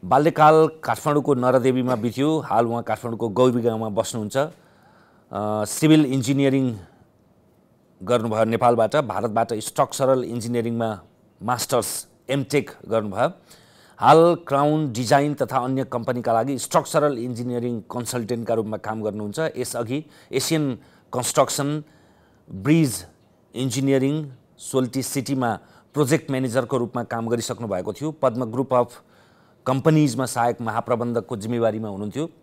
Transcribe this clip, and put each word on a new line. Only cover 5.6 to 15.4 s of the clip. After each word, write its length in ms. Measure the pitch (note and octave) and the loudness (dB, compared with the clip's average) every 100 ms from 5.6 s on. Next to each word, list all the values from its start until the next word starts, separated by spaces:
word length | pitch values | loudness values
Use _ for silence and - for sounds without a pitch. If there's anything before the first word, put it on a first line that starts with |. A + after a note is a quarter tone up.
| G#2 | -4
सिभिल 400 | - D#3 D#3 C#3+ | 0 6 6 6
इन्जिनियरिङ 680 | C3+ A#2+ C#3 C#3 C3+ C3 G#2+ F2+ _ _ _ _ _ _ _ _ _ _ _ | 0 0 2 2 2 0 -4 -14 _ _ _ _ _ _ _ _ _ _ _
गर्नुभयो 400 | F#2 A#2+ A2+ G#2+ | -2 0 0 0
नेपालबाट, 520 | A2 A2+ B2 A#2+ A2 D3 | 0 4 4 4 2 2
भारतबाट 580 | B2+ G#2 A2+ G#2+ A2+ | -2 -2 -2 0 -2
स्ट्रक्चरल 720 | A2 - - C#3 - C3 C3 | -4 -6 -2 -2 0 2 2
इन्जिनियरिङमा 760 | F#2+ A#2+ A2+ A#2+ A#2 A#2 A2+ G2+ - _ _ _ | 0 -6 -4 -2 -2 -2 -4 -4 -12 _ _ _
मास्टर्स 640 | G#2 A#2+ - B2+ G#2 - - _ - | -4 -4 0 0 0 -8 -12 _ -4
एमटेक 420 | C#3 C3 C#3+ - - - | -4 0 -2 -2 -12 -4
गर्नुभयो। 420 | A2 G#2+ F#2+ C#3 F3+ _ - _ _ - - | -2 -2 -2 -2 -2 _ -20 _ _ -20 2
हाल 380 | A2+ D#3 E3+ E3+ - | 8 8 8 4 0
क्राउन 440 | C#3 D3 D3+ D3+ | 0 2 2 -2
डिजाइन 420 | A2 A#2+ C#3 D3 | -4 2 2 2
तथा 240 | C#3+ | -2